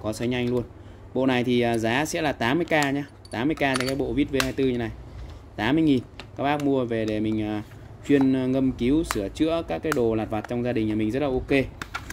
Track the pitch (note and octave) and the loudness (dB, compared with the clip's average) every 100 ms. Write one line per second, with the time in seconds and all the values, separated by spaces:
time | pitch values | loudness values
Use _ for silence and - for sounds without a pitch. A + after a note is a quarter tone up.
0 | G#2+ A2 A#2+ B2 A#2+ B2 A#2 - - - | -6 -2 -2 0 0 0 -2 -10 -20 -18
1 | - B2 C3 B2 B2 B2 A#2 A#2 A2+ B2 | -6 0 2 4 4 4 4 2 2 2
2 | D3+ E3+ D3+ B2+ A#2 D#3 E3 D#3 C#3 C#3 | 0 0 -2 0 2 2 2 2 2 0
3 | C#3+ - - G#2 C#3 D#3+ C#3 C3 B2+ C#3 | -4 -12 -10 -2 -2 2 2 2 0 0
4 | B2+ B2 D3 C#3 C3 B2+ C3+ B2 A2+ - | -2 0 0 0 -2 0 0 2 -2 -6
5 | - - - - - - A2 D#3 D#3+ C3 | -14 -14 -14 -14 -14 -2 0 4 4 4
6 | - - - - C3+ D3 C#3+ C3+ A#2+ A2+ | 0 -16 -16 -4 0 0 2 2 2 0
7 | A2 G#2+ A2 G#2+ G#2+ G#2+ - - - - | 0 0 0 0 -2 -4 -6 -16 -18 -10
8 | - C#3+ C3+ C3 B2+ C3 C3 B2 A#2+ D3+ | 2 4 6 4 2 2 0 0 2 2
9 | E3+ A2 G2 - D#3 E3 E3 D#3+ D#3+ C#3+ | 0 -2 -4 0 0 0 -2 -4 -2 2
10 | A#2 A2 G#2+ G#2+ - A#2+ B2 A#2+ G#2+ A2 | 2 2 -2 -4 -4 -4 -2 0 0 0
11 | G#2+ B2+ C#3+ B2+ - C#3 B2 - - - | 0 0 0 -2 2 2 0 -6 -10 -10
12 | - | -10